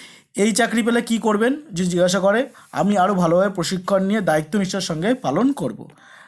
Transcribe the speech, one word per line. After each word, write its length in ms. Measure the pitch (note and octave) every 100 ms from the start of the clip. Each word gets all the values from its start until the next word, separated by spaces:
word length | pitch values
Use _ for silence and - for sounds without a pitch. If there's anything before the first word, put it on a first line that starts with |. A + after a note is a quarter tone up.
| - - _ -
"এই 160 | G#3
চাকরি 320 | G#3 A#3 A3+
পেলে 180 | A3+ A#3+
কী 160 | A#3 A3+
করবেন?" 380 | G#3+ G#3 A#3 D4 -
যদি 120 | F3 F#3
জিজ্ঞাসা 340 | F3 F3+ F#3+
করে, 300 | F#3+ A3 C#4+ - -
"আমি 260 | - F#3 G3+
আরও 180 | F#3 F#3+
ভালোভাবে 340 | E3 F3 G3+
প্রশিক্ষণ 540 | F#3+ E3 F#3 F#3 G3
নিয়ে 180 | F#3+ G#3+
দায়িত্ব 380 | E3+ D#3 D3+ G#3+
নিষ্ঠার 220 | F#3 G3
সঙ্গে 320 | F#3 D#3+ F#3+
পালন 380 | B3+ C#3 D3+ C4
করব।" 360 | C#4 C#3 - - - - -